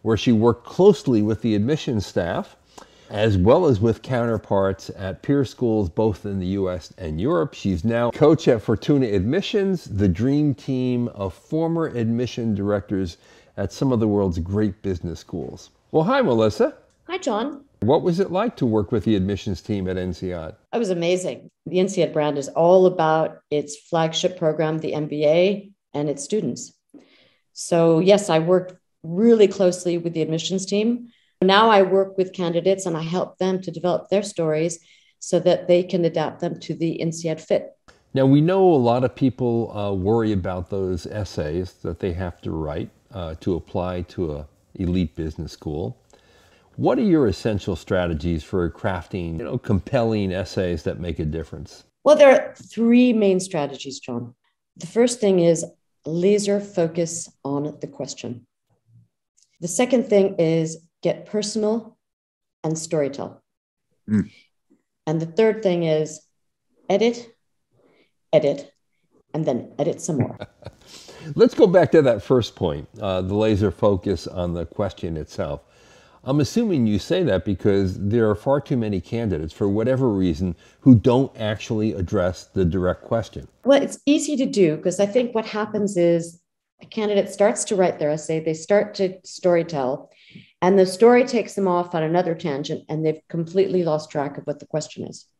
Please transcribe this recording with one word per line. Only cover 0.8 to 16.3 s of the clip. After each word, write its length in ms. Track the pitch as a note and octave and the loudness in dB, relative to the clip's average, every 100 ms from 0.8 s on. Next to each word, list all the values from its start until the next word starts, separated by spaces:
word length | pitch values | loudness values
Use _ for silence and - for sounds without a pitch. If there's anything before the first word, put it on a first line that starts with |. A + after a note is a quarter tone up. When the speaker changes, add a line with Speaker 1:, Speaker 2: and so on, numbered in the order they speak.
| F#3+ F#3+ - A#2 | 6 6 2 2
Speaker 1:
with 220 | G#2 A2 | 2 0
the 120 | B2 | 0
admissions 520 | G#2 G#2+ D3+ - A2+ F#2 | 0 0 -2 -2 -4 -2
staff, 500 | - E2+ A2 G#3 - _ - - _ - | -4 -4 -4 -6 -14 _ -20 -20 _ -12
as 260 | G#2 A2 F#2+ | 0 2 4
well 300 | F2+ D3 F3 | 6 6 6
as 120 | A2+ | 2
with 220 | A2+ A2 | 2 0
counterparts 880 | - B2+ A#2+ A2 - G2+ G2 G2 - - | -4 -4 -2 -4 -2 0 0 -2 -10 -10
at 240 | F#2+ - | -10 -10
peer 240 | - C#3+ | -2 0
schools, 460 | B2+ - B2 A2 F#2+ | 0 -2 0 0 0
both 340 | - A2 F#2+ | 0 0 -2
in 140 | G#2 G2 | -6 -6
the 80 | F2+ | -2
U 240 | G2 F#2+ | -2 -2
S 240 | F2+ - - | -6 -10 -12
and 240 | F2 D#2 | -8 -4
Europe. 320 | A2 F3 D3+ | -2 0 -2
She's 320 | - G#2 F2+ | -4 -4 -2
now 260 | A2+ A#2 A#2+ | 0 0 -2
coach 380 | - D3+ D#3+ - | 4 4 4 4
at 140 | A#2+ | 2
Fortuna 460 | - A2 - D3 B2+ | 2 -4 0 0 2
Admissions, 760 | G2+ F#2+ D#3+ - G#3+ G3 F#3 | 0 0 -2 -2 -2 0 -2
the 240 | - G#2 G2+ | -4 0 0
dream 460 | E2+ B2 C#3+ D3+ | 2 0 2 0
team 540 | C3+ - C3 B2+ B2 A#2+ | -2 -4 -4 -2 -2 -4
of 260 | - G2 | -4 -8
former 540 | - _ D#3 E3 E3 D#3+ | -8 _ -4 -2 -2 -4
admission 680 | B2 A2+ A#2 B2 - A2+ | -2 -2 0 -2 -4 -4
directors 640 | G2+ G2+ G#2 - G2+ F#2 - _ - _ - | -2 0 -2 -2 -4 -4 -8 _ -20 _ -8
at 120 | G2+ | -8
some 220 | - C#3 | -2 0
of 80 | A#2+ | 2
the 80 | A2 | 2
world's 300 | G2+ G2 E2+ | 2 0 -2
great 420 | E2 G2+ G#2+ G2 | -4 -2 -2 -4
business 400 | G2 F2+ F2 D#2+ | -6 -6 -6 -10
schools. 480 | - F2 B1+ E2 - _ _ | -12 -10 -10 -14 -20 _ _
Well, 140 | D3 | -2
hi, 180 | D#3+ C#4 | 0 0
Melissa. 520 | A3+ | 2